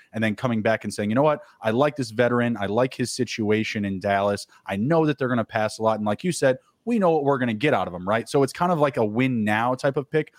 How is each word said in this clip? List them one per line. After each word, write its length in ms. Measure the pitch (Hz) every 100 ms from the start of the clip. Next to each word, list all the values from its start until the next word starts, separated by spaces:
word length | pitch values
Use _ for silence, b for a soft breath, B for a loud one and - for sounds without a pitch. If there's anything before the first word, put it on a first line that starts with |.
| b
and 100 | 113
then 120 | 110 101
coming 260 | 127 113
back 220 | 107 110
and 100 | 107
saying, 160 | - 104
"You 60 | 117
know 80 |
what? 180 | 151 147 B B
I 100 | 110
like 240 | 113 151 143
this 160 | 117
veteran. 460 | 107 120 120 120 110
I 100 | 98
like 260 | 107 131
his 180 | - 123
situation 760 | - 120 - 104 107 110 110 101
in 140 | 95
Dallas. 480 | 101 98 101 101 - b -
I 120 | 98
know 280 | 123 165 156
that 120 | 143
they're 120 | 127
gonna 160 | 123 107
pass 340 | 117 107 -
a 40 |
lot." 140 | 110 107
And 80 | 107
like 180 | 104
you 80 | 180
said, 260 | - 135 127 b b -
we 140 | 233
know 120 | 180
what 120 | 160
we're 140 | 139 135
gonna 160 | 123
get 200 | 107 147
out 140 | 117 90
of 60 |
him, 140 | 87 92
right? 200 | 110 -
So 160 | 147
it's 80 | 135
kind 180 | - 180
of 80 | 170
like 200 | 147 135
a 80 | 110
win 400 | 107 131 120 107
now 280 | 107 120
type 220 | 127 147 135
of 160 | 135
pick. 220 | 156 151